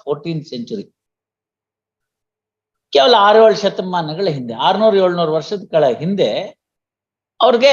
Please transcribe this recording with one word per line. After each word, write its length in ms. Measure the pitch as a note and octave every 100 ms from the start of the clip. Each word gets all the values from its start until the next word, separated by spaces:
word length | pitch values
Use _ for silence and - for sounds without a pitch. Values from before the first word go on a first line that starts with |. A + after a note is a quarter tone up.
| -
fourteenth 400 | C#3+ E3+ D#3+ C#3+
century. 320 | B2+ A#2 G#2+ F#2 _ _ _ _ _ _ _ _ _ _ _ _ _ _ _ _ _ _ _ _
ಕೇವಲ 220 | - C4+ A#3 G3+
ಆರು 120 | G#3+ A3
ಏಳು 120 | G3+
ಶತಮಾನಗಳ 640 | G3 - F#3 F3+ D#3 D#3+ C3 C#3
ಹಿಂದೆ, 180 | B2 A2+ D3+
ಆರ್ನೂರು 300 | F#3+ A3 G3
ಏಳ್ನೂರು 280 | F#3 F3 E3 D#3
ವರ್ಷದ 260 | D3+ G#3 -
ಕೆಳ 120 | E3 C#3+ A2+
ಹಿಂದೆ 280 | D#3 G3 B2 B2 G3 - _ _ _ _ _ _ _ -
ಅವ್ರಿಗೆ 320 | A#3+ A#3+ C4+